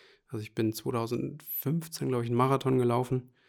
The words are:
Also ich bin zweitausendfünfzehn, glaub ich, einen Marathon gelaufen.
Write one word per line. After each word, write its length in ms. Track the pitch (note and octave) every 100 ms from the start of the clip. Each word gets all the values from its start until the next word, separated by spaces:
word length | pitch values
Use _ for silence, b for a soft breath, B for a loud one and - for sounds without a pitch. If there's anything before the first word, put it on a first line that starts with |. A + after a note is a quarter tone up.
| b b _
Also 140 | A2
ich 120 | A2
bin 180 | - A2
zweitausendfünfzehn, 1300 | A2 C3 A#2+ A2+ B2 C#3 D3 - - C3 E3 D#3+ - C3+
glaub 140 | B2
ich, 60 | A#2
einen 80 | A#2+
Marathon 420 | C3 C3+ C3+ B2+
gelaufen. 520 | A#2+ A#2+ B2+ B2+ - b